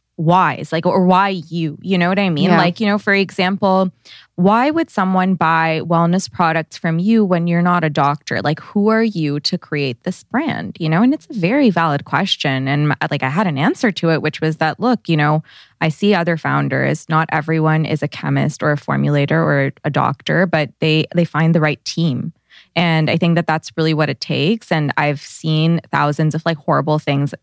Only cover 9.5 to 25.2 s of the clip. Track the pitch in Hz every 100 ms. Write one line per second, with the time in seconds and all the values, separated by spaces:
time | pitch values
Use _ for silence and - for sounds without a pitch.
9.5 | 180 - 151 135 117 180 - - 240 311
10.5 | - 95 - 156 160 247 311 - 247 170
11.5 | 277 254 170 165 143 - 143 190 - 143
12.5 | 131 135 143 147 - 156 143 131 156 202
13.5 | 135 185 370 233 - 165 156 156 - 156
14.5 | 156 156 - 226 240 - 160 151 156 -
15.5 | - - _ 160 - 202 190 170 160 139
16.5 | 143 139 131 135 151 - 160 160 156 156
17.5 | 160 156 156 160 156 151 - 143 139 139
18.5 | - 156 147 - 139 143 147 143 160 156
19.5 | 143 139 - 160 139 131 139 - 151 185
20.5 | 160 147 - 160 156 - 175 170 147 165
21.5 | 165 156 - - - 165 120 165 - _
22.5 | - _ 170 175 160 151 160 170 170 -
23.5 | 160 - - 160 156 147 - - 135 151
24.5 | 226 - 165 147 - 147 143